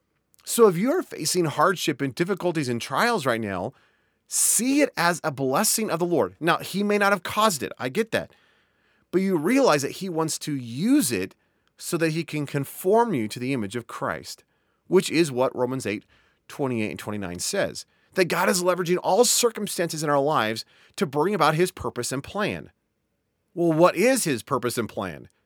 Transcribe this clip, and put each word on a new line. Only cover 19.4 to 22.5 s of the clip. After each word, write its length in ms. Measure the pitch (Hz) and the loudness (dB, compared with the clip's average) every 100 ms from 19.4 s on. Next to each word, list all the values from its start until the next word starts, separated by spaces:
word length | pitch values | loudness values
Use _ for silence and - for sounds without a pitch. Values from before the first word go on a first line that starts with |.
| 240 214 208 - 170 156 | 2 0 -6 -4 -4 -2
in 80 | 151 | 0
our 100 | 143 | 2
lives 460 | 139 147 107 113 - _ _ - | 2 2 0 -2 -8 _ _ -6
to 100 | 180 | -2
bring 300 | 147 170 208 | 0 0 4
about 200 | 151 156 | 4 4
his 160 | 180 | 0
purpose 400 | - 123 - 120 | -2 -8 -6 -6
and 120 | 131 | -6
plan. 480 | - 196 196 | -6 -4 -4